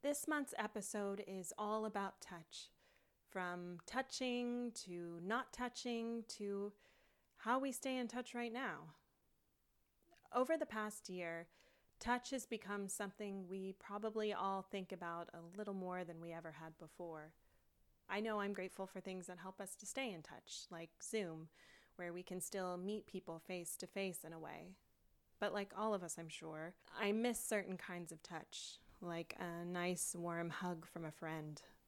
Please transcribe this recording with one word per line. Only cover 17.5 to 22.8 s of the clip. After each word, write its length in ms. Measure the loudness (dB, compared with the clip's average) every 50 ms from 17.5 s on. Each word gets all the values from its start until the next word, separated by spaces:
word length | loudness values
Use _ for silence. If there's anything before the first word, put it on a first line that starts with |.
| _ -20 _ _ _ _ -20 _ -20 _ _ _
I 100 | 2 2
know 220 | 4 4 4 4
I'm 120 | 4 4 2
grateful 360 | 0 -2 -4 -2 -4 -6 -4
for 120 | -4 -8
things 280 | -4 -4 -4 -4 -4 -6
that 100 | -8 -6
help 220 | -6 -8 -6 -6
us 160 | -6 -6 -6
to 100 | -8 -6
stay 260 | -4 0 0 2 2 0
in 100 | -2 -6
touch, 400 | -8 -12 -14 -10 -8 -8 -8 -6 -6
like 220 | -6 -6 -6 -8 _ _
Zoom, 500 | -8 0 2 2 2 2 0 -4 -6 -10 _ -18 -20 -20 -20 -20 -20 -20 -8
where 180 | -6 -4 -2 -2
we 120 | -4 -4
can 160 | -2 -2 -2
still 360 | -2 0 0 2 2 2 2
meet 300 | 0